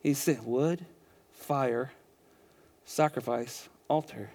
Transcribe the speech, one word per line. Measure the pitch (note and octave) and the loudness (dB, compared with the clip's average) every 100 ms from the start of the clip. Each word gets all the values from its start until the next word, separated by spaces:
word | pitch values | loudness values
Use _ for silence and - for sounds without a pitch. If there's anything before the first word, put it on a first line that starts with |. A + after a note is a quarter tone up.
He | D3+ | 2
said, | C#3 - C3+ | 2 2 0
"Wood, | A#2 A#2+ D3+ F3 F3 - - - _ | 0 2 2 0 -6 -20 -20 -20 _
fire, | - - C#3+ C3 A#2 C3+ - _ _ _ _ - _ - _ | -20 -2 0 2 0 -4 -10 _ _ _ _ -20 _ -20 _
sacrifice, | - - D3+ C#3 A#2+ A#2+ A#2+ - - - _ | -10 2 2 2 -2 -2 -2 -10 -16 -20 _
altar." | D3+ D3+ A2 G#2 | -2 0 -12 -12